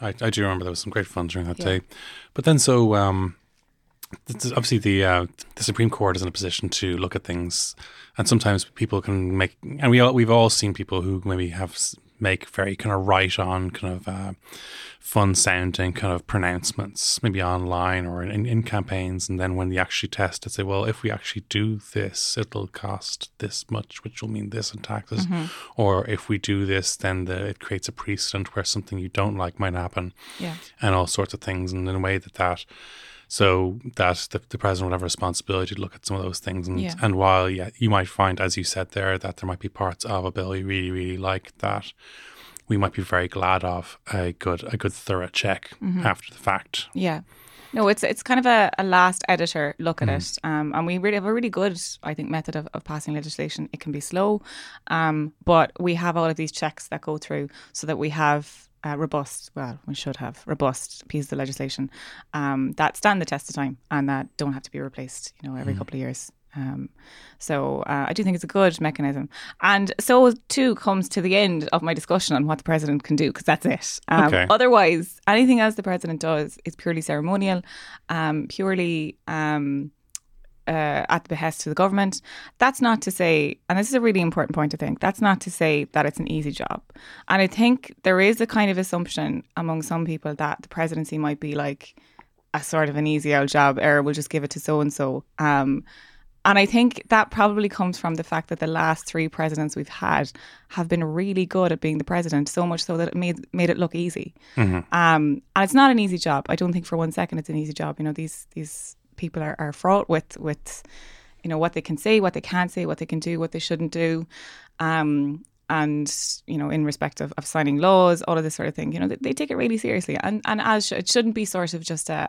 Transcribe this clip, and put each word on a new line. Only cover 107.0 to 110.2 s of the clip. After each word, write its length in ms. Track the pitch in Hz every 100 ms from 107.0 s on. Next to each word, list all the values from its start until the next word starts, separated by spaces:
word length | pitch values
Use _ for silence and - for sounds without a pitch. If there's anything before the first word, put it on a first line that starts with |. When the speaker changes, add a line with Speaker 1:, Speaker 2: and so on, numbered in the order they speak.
| 165
Speaker 2:
second 260 | - 175 160
it's 120 | 151
an 60 | 156
easy 180 | 151
job. 220 | 147 151 147
You 60 | 156
know, 60 |
these, 320 | 151 160 - -
these 420 | - 151 - - - _ -
people 260 | 165 -
are, 120 | 151 -
are 140 | 151
fraught 360 | 147 185 196 -
with, 300 | 156